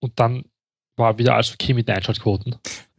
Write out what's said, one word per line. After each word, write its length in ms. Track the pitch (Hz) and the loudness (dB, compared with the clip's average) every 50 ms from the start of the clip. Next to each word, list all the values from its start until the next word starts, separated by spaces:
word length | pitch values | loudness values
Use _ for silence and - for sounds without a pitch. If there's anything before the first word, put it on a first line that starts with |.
Und 200 | - 123 - - | -8 -8 0 2
dann 240 | 120 117 123 127 - _ _ _ _ _ _ _ _ _ _ | 0 2 2 -2 -8 _ _ _ _ _ _ _ _ _ _
war 220 | - 117 113 110 110 | 2 2 2 2 4
wieder 160 | 117 123 117 | 2 4 4
alles 180 | 110 117 - - | 4 2 -2 -4
okay 220 | - - - 131 | -6 -2 -2 0
mit 140 | 120 113 - | 0 0 0
den 80 | 104 | -2
Einschaltquoten? 580 | 95 - - 107 - - 107 98 95 - - - - - - - - - _ _ | -2 -2 -4 -4 -2 0 0 0 0 -2 -6 -10 -10 -10 -14 -14 -14 -16 _ _